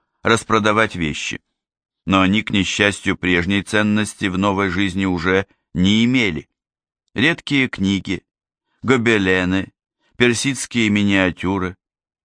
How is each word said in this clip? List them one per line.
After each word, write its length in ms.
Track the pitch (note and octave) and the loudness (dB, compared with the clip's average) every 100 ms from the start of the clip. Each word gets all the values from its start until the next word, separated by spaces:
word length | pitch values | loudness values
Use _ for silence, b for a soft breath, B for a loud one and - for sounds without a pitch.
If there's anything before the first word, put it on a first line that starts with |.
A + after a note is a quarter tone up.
| _ _ | _ _
распродавать 720 | G#2 A2+ - A2 G#2+ G#2+ A2 F2+ | 0 0 2 0 2 2 0 -2
вещи, 460 | D#2 D2 - - _ _ _ _ _ _ - | -4 -4 -8 -10 _ _ _ _ _ _ 0
но 160 | F#2+ | 2
они, 200 | F#2+ G#2+ | 2 0
к 100 | G#2+ | 0
несчастью, 640 | G#2 F2+ - G2+ F#2+ - F2+ | -2 -2 2 0 0 -4 -2
прежней 460 | F2+ F2 E2+ G2+ | 0 0 0 -2
ценности 640 | - G#2+ G#2 G#2 G#2 - G2+ | -2 0 2 0 -2 -4 -4
в 120 | F2+ | 0
новой 320 | G2+ G2 G2 | 0 0 -2
жизни 360 | F2 G2 F#2 F#2+ | -2 -2 -2 -2
уже 400 | F2+ F2 F#2+ F#2+ _ _ | -2 0 0 -2 _ _
не 320 | - F#2+ G#2+ A#2 | 0 2 4 2
имели. 440 | B2+ G#2+ D2+ - _ _ _ _ _ _ | 2 -2 -4 -12 _ _ _ _ _ _
Редкие 540 | - C#3+ D#3+ - C#3+ B2+ | -2 0 0 -2 -2 -2
книги, 560 | - G2 G2 - F2 _ _ _ _ _ _ | -2 0 0 -4 -8 _ _ _ _ _ _
гобелены, 920 | G#2+ C3 A2+ A2 F#2+ F#2 F#2 F#2 - _ _ _ _ - | 0 0 2 2 2 2 0 -2 -4 _ _ _ _ 0
персидские 720 | B2 A2+ C#3 B2+ - A#2+ G#2+ | 2 2 -2 -4 -6 -2 2
миниатюры. 880 | G#2 G2+ G2 F#2 E2 F2+ G2 F2+ F2+ _ _ _ _ | 2 2 2 0 0 -4 -2 -4 -10 _ _ _ _